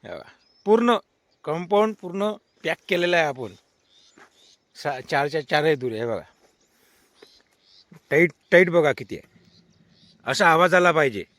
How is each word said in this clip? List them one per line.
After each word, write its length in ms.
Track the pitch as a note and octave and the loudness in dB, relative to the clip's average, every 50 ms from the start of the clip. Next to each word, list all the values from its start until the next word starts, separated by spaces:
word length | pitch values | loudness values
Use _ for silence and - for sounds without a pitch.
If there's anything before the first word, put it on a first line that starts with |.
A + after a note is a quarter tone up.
| _ | _
हे 60 | G2+ | -16
बघा, 200 | F2 D2 - - - _ _ _ _ _ _ | -18 -16 -18 -20 -20 _ _ _ _ _ _
पूर्ण 300 | G3 G#3+ A3+ A#3 A#3+ A#3 G3+ _ _ _ _ _ _ _ _ _ | 2 2 2 4 2 0 -2 _ _ _ _ _ _ _ _ _
कंपाऊंड 480 | - D3+ E3 F3+ E3+ G3+ G3+ G#3+ A3 G#3+ _ | -8 -8 -8 -6 0 0 2 2 0 -2 _
पूर्ण 300 | - F3+ E3+ G3 G3+ G#3+ G#3+ - _ _ _ _ - | -14 -12 -6 -6 -4 -6 -6 -8 _ _ _ _ -8
पॅक 140 | D#3+ D#3+ _ _ | -8 -8 _ _
केलेलं 300 | - F#3 F3 F3 F3 F3 | -4 -2 -2 0 0 2
आहे 80 | E3+ D#3+ | 0 0
आपण, 280 | D3 C3+ B2+ B2 G#2 F#2 - _ _ _ _ _ _ _ _ _ _ _ _ - _ _ _ _ _ _ _ _ _ _ | -2 -4 -8 -12 -14 -14 -18 _ _ _ _ _ _ _ _ _ _ _ _ -20 _ _ _ _ _ _ _ _ _ _
सा-, 260 | - - D3 C#3+ B2+ | -10 -8 -8 -8 -8
चारच्या 400 | - - E3 C#3 C#3+ D3 C#3+ D#3+ C#3 _ | -10 -4 -2 -2 -2 -2 -4 -6 -6 _
चारही 260 | - D3+ D3+ D#3 D3+ | -2 0 0 0 -2
दुरे. 220 | C3+ B2 B2 A2 | -2 -4 -8 -6
हे 80 | A2 A#2 | -6 -6
बघा 180 | A#2 A2+ F2+ D2 - _ _ _ _ _ _ _ _ _ _ _ _ _ _ _ _ _ _ - _ _ _ _ _ _ _ _ _ _ _ _ _ - - _ _ | -6 -6 -8 -8 -14 _ _ _ _ _ _ _ _ _ _ _ _ _ _ _ _ _ _ -20 _ _ _ _ _ _ _ _ _ _ _ _ _ -20 -20 _ _
टाईट, 220 | - D3+ E3+ E3+ - _ _ _ | 2 2 2 2 -2 _ _ _
टाईट 180 | - F3 F#3 F3 | 4 4 4 4
बघा 220 | E3 E3+ D3+ D3 | 2 2 2 2
किती 240 | C3 - A#2 _ G2+ | 0 -2 -8 _ -14
आहे, 240 | - - _ _ _ _ _ _ _ _ _ _ _ _ _ _ _ _ _ _ _ _ | -14 -14 _ _ _ _ _ _ _ _ _ _ _ _ _ _ _ _ _ _ _ _
असा 220 | A#2+ C3+ - G3+ | -6 -2 2 4
आवाज 260 | E3+ D#3+ D#3+ F3+ F3+ E3+ | 4 4 4 4 4 4
आला 180 | F3+ F3+ F3 | 4 4 4
पाहिजे. 320 | D#3+ D#3+ D3+ C3+ A2 G2 E2+ _ _ | 2 2 0 0 -2 -6 -10 _ _